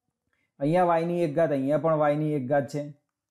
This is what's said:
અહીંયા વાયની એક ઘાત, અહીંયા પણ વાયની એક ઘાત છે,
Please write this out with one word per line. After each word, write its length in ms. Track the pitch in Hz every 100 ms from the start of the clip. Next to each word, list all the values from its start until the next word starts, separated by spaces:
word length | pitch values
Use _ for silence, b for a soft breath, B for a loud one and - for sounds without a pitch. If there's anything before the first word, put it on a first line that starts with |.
| _ _ _ _ _ _
અહીંયા 240 | 143 175
વાયની 360 | 175 165 170 175
એક 120 | 165
ઘાત, 160 | 143 160
અહીંયા 280 | 143 135 151
પણ 160 | 160
વાયની 380 | 156 151 147 151
એક 160 | 151 127
ઘાત 180 | 143 135
છે, 140 | 147 147 143 _ _ _